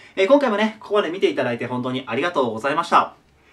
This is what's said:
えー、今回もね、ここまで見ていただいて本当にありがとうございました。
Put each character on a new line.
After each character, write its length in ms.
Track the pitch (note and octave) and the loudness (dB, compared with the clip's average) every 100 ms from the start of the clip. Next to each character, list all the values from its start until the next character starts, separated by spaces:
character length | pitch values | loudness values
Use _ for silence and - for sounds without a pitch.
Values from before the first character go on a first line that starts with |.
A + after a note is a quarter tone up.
| - - | -12 -2
え 60 | |
ー、 40 | F#3+ | 4
今 120 | C#4+ | 4
回 100 | C4 | 4
も 80 | G#3 | 0
ね、 180 | G#3+ - | -2 -4
こ 80 | - | -2
こ 60 | G#3 | 0
ま 60 | |
で 80 | D#3 | 0
見 100 | F#3 | 0
て 80 | F#3 | -2
い 60 | D3 | 0
た 100 | B2 | -2
だ 80 | |
い 60 | A#2 | -2
て 60 | A#2+ | -4
本 160 | B2 | -4
当 80 | B2 | -4
に 100 | B2+ C3+ | -6 -6
あ 80 | A#2+ | -4
り 80 | |
が 100 | E3+ | -2
と 160 | D#3 B2 | 0 -2
う 20 | |
ご 80 | G#2+ | -2
ざ 100 | C3+ | -4
い 60 | D3+ | -2
ま 80 | |
し 60 | E3+ | 2
た。 240 | E3 - - _ _ _ | 2 2 -6 _ _ _